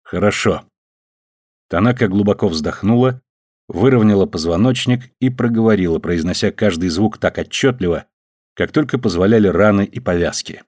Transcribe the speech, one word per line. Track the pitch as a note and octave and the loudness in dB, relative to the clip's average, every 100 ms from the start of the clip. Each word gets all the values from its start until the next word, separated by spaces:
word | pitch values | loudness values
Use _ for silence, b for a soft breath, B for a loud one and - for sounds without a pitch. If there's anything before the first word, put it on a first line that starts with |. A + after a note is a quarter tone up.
"Хорошо". | - F2+ G2+ - A2 D#2+ - _ _ _ _ _ _ _ _ _ - | -8 -2 0 0 -2 -2 -8 _ _ _ _ _ _ _ _ _ -6
Танака | E2+ A#2 B2 A2 | 0 0 0 0
глубоко | G2 G2+ G2+ G#2 | 0 0 0 -2
вздохнула, | D#2+ D2+ - G2 A#2+ B2+ B2+ _ _ _ _ - | -2 -6 -4 0 2 2 -2 _ _ _ _ -12
выровняла | E2+ B2 B2+ G#2+ G2+ F2+ | 0 2 4 4 2 0
позвоночник | F2+ E2 E2+ B2 B2+ A#2+ B2 - - | -2 -2 0 0 0 -2 -2 -4 -4
и | B2+ | -4
проговорила, | B2+ A#2+ A2+ A2+ G#2 F2 E2 | -2 -2 2 2 2 0 -2
произнося | E2+ F2 E2 - - | -2 -2 -2 -2 -4
каждый | - G#2+ E2+ F2+ | 0 -2 0 -4
звук | E2 G#2+ - | 0 -2 -2
так | E2+ - | -4 -4
отчётливо, | D#2 - C3+ B2 F2+ D#2+ - _ _ _ _ | -8 -2 -2 0 -2 -2 -6 _ _ _ _
как | - F2 | -6 -2
только | D3+ C#3 B2+ | 0 -2 -2
позволяли | A#2+ E2+ G2 A2+ G2+ | -2 0 4 4 4
раны | E2+ G#2+ G2+ G2+ | 4 2 2 0
и | - | -4
повязки. | - F2 D#2+ - - - | -4 -2 -2 -4 -12 -16